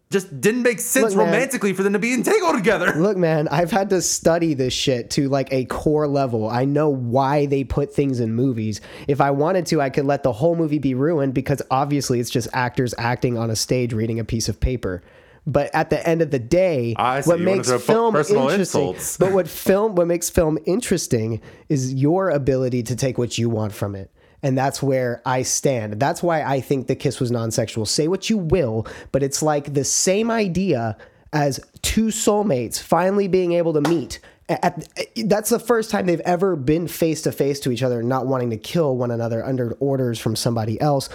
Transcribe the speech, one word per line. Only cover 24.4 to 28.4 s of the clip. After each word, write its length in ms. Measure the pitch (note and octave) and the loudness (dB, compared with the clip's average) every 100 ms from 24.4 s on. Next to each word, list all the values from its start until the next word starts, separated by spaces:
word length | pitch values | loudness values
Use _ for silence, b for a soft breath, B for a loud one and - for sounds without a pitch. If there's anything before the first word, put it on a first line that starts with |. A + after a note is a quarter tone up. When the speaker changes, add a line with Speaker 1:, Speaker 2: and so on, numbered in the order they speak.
Speaker 2:
And 140 | C#3+ C3 | -2 0
that's 240 | C3+ - | 0 0
where 400 | C#3 C3 B2 A#2 | 0 0 0 -4
I 180 | C3+ C3 | -2 -2
stand. 560 | B2 - C#3+ B2 G#2+ G#2 | -2 -2 0 0 -4 -2
That's 240 | C#3 E3+ | -2 0
why 200 | F3 D#3+ | 0 0
I 180 | B2 C#3 | 0 -2
think 280 | - C#3 - | 0 -2 -2
the 60 | |
kiss 260 | C3 C#3 - | -2 -2 -2
was 100 | B2 | -2
non-sexual. 560 | A#2+ A2+ A#2 A2+ - G#2+ | 0 -2 -2 -2 -2 -2
Say 200 | - D#3 | 0 0
what 220 | F#3+ - | -2 -2
you 80 | |
will, 480 | A3 | -2